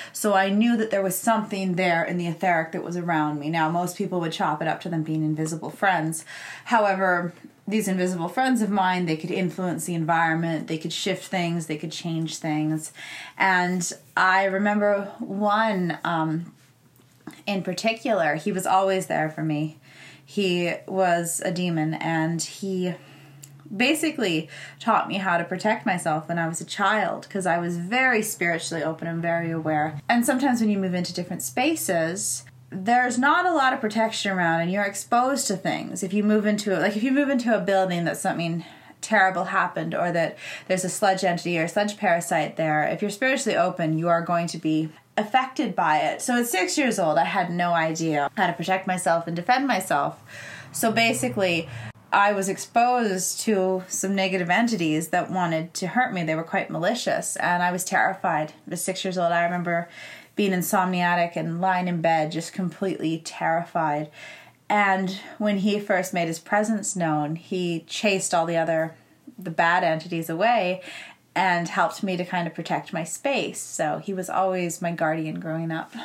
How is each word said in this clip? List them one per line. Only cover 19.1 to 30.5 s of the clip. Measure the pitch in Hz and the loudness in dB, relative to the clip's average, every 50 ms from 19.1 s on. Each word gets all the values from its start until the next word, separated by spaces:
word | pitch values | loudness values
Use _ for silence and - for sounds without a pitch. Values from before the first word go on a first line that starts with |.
| 165 156 156 156 | 0 0 0 -2
for | 156 - 156 | -2 -2 -2
me. | 156 151 147 156 156 151 - - - - - - - - - - | 0 0 0 -2 -4 -6 -10 -20 -20 -20 -20 -20 -20 -20 -20 -20
He | - - 208 202 185 175 175 175 170 160 - - - | -6 -2 0 0 2 2 2 0 0 -2 -4 -6 -4
was | 185 190 190 180 170 170 170 165 - - - | 0 2 4 4 4 2 0 -2 -4 -4 -2
a | 185 170 | -2 -2
demon, | 175 180 180 170 160 156 156 160 | 0 0 0 0 0 0 0 -2
and | - - 165 165 160 160 165 170 160 | -2 -2 0 0 2 2 0 0 -2
he | - - - - 202 196 190 185 180 180 175 - - - - - - - - - - - - - - - - | -4 -6 -8 -6 -6 -4 -2 0 0 -2 -2 -6 -10 -20 -20 -20 -20 -20 -20 -20 -20 -20 -20 -20 -14 -8 -2
basically | 190 247 269 311 302 - 311 294 - 226 185 165 156 160 - - - - - - - | 0 2 2 2 2 0 -2 0 0 0 0 0 0 -2 -4 -10 -16 -16 -18 -16 -4
taught | - 233 214 175 - - | 0 2 2 2 2 0
me | 175 | -2
how | 196 190 190 170 170 | -2 0 2 2 2
to | 175 | 0
protect | - 185 180 - 214 226 226 - | -2 -4 -2 0 0 0 2 0
myself | 208 180 180 - 170 156 160 160 - | 0 -2 0 0 0 0 0 -2 -2
when | 170 170 | -2 -2
I | 165 160 | -2 -2
was | 165 - | -4 -6
a | 170 | -8
child, | - - - 202 196 214 214 190 - - - - - | -8 -2 0 2 2 2 2 0 0 -2 -4 -8 -6
'cause | - 196 180 | -6 -2 0
I | 180 170 170 | 2 2 2
was | 170 175 175 170 | 0 -2 -2 -4
very | 170 185 226 254 262 254 240 220 | -4 -2 0 2 2 4 2 2
spiritually | 202 - - - 180 170 165 160 - - 170 156 147 | 0 -2 -2 -2 0 0 0 0 -2 -4 -4 -2 -2
open | 160 160 - 170 165 | -2 -2 -4 -4 -4
and | 165 170 | -4 -2
very | 165 170 170 170 170 165 | -2 0 0 0 0 -2
aware. | 165 165 156 156 156 151 151 156 151 143 - - | -2 -2 0 0 0 2 0 0 -4 -4 -2 0
And | 233 240 233 | 2 2 2
sometimes | 285 262 254 277 269 | 2 2 2 2 2